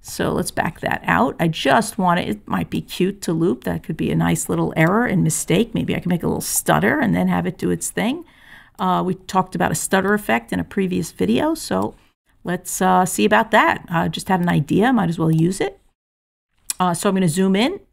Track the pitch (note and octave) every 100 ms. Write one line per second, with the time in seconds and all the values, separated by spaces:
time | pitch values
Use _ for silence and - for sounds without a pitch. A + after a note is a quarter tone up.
0 | - - - - - - - - - -
1 | - E3+ B3 - E3 D#3+ C4+ C4+ - -
2 | F3+ F3 - G#3 - F#3 E3+ E3 - -
3 | F3+ G3+ - E3 F3 B3 - E3 - D#3+
4 | D#3 D#3 E3 E3 - E3+ E3 - D#3+ G3+
5 | B3 F3+ D#3+ - - E3 A3+ - D3+ E3+
6 | F3 E3+ - - - - - D3+ D#3+ D4
7 | A#3+ F3 F3+ F3+ F3 F#3 E3+ E3+ - -
8 | G3 D#4 E4 _ - - - - F#3 F3+
9 | F3 F#3 - F#3+ F#3 E3+ F3 D#3 - F#3+
10 | F#3+ G#3 G#3 A3+ A3+ F3+ E3+ - F#3+ F3
11 | E3 - F#3 A#3+ D4+ D#4+ - F#3+ G3 -
12 | _ _ _ _ - F3+ F3+ - F#3 F#3
13 | F3+ - G#3 G#3 A3 G#3+ D#4+ - - E3+
14 | E3+ D#3 - F#3+ F3 E3+ C#3+ D#3+ A3+ B3
15 | F3 E3 D#3+ D#3+ E3 F#3+ G4 - _ _
16 | _ _ _ _ _ _ _ - F#3 E3+
17 | G#3+ G3 F#3 F3 F#3+ F#3+ B3 G4 _